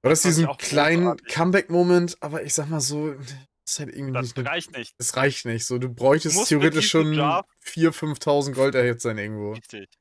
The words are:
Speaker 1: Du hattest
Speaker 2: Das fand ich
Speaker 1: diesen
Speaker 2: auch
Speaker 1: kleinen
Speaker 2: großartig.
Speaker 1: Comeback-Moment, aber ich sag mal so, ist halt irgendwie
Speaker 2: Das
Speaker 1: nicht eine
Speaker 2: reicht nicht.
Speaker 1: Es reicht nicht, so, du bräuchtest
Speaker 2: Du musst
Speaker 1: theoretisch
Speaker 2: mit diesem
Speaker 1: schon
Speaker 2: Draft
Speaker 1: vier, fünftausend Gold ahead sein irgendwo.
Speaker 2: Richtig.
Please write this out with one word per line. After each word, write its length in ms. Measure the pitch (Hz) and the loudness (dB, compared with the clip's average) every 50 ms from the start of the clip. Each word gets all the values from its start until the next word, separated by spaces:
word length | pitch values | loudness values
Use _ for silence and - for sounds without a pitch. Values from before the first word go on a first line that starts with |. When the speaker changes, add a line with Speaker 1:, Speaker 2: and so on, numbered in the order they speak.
| - | 4
Speaker 1:
Du 60 | 127 | 4
hattest 160 | 160 156 - | 4 4 4
Speaker 2:
Das 60 | 180 | 2
fand 0 | 160 | 4
ich 40 | |
Speaker 1:
diesen 100 | 160 165 143 | 4 2 0
Speaker 2:
auch 80 | - | -2
Speaker 1:
kleinen 460 | - - - 147 147 143 156 165 170 175 | -6 -6 -2 0 2 2 4 4 4 2
Speaker 2:
großartig. 220 | 180 - - _ - - | 2 0 -4 _ -8 -2
Speaker 1:
Comeback-Moment, 840 | - 170 185 185 196 185 - 170 175 180 180 180 175 175 170 - _ | 0 0 2 2 2 0 2 2 2 4 6 6 4 4 0 -4 _
aber 220 | - 151 147 156 - | -10 -8 -8 -8 -4
ich 100 | 147 - | -2 -2
sag 140 | - 147 147 | -2 -2 -2
mal 120 | 165 156 | -2 -2
so, 300 | 131 135 147 151 151 156 139 135 139 120 139 131 135 _ _ _ _ | -2 -2 -2 -4 -4 -6 -6 -8 -14 -16 -16 -18 -20 _ _ _ _
ist 140 | - - - | -8 -8 -8
halt 100 | 151 - - | -8 -10 -10
irgendwie 180 | - 139 135 131 | -10 -8 -4 -4
Speaker 2:
Das 100 | 127 123 | -4 -4
Speaker 1:
nicht 140 | 117 120 | -4 -6
eine 120 | 139 123 139 | -6 -6 -4
Speaker 2:
reicht 220 | 151 175 160 - - | -6 -6 -8 -10 -12
nicht. 180 | 131 117 - _ | -12 -12 -12 _
Speaker 1:
Es 180 | _ 117 - - | _ -6 -4 0
reicht 300 | 127 135 143 131 - - | 2 0 0 0 -2 -6
nicht, 200 | 120 113 113 - | -6 -4 -4 -4
so, 120 | - 127 | -4 -4
du 120 | 123 127 127 | -4 -4 -6
bräuchtest 460 | 120 120 127 135 143 156 - 160 151 | -6 2 4 4 4 4 2 0 0
Speaker 2:
Du 40 | 190 | 0
musst 100 | 262 - | 2 2
Speaker 1:
theoretisch 440 | 156 147 143 160 156 156 - - - | 2 4 4 4 2 2 0 2 4
Speaker 2:
mit 100 | 160 156 | 2 2
diesem 100 | 156 151 | 2 0
Speaker 1:
schon 40 | |
Speaker 2:
Draft 320 | 151 151 147 160 185 202 _ _ _ | 0 0 0 0 -2 -4 _ _ _
Speaker 1:
vier, 340 | - - - 165 160 165 151 | -16 -12 -2 2 2 2 2
fünftausend 640 | - - 151 147 - - 156 143 143 139 139 135 | 0 -6 -6 -6 -4 0 2 2 2 2 -2 0
Gold 200 | 127 135 139 131 | 2 0 2 2
ahead 240 | 131 120 123 117 117 | 2 2 2 0 -2
sein 180 | - 120 110 | -4 -4 -4
irgendwo. 340 | 107 101 107 110 107 104 104 110 | -4 -6 -8 -8 -8 -8 -8 -8
Speaker 2:
Richtig. 360 | 113 _ - - 107 98 _ _ _ | -10 _ -16 -16 -16 -16 _ _ _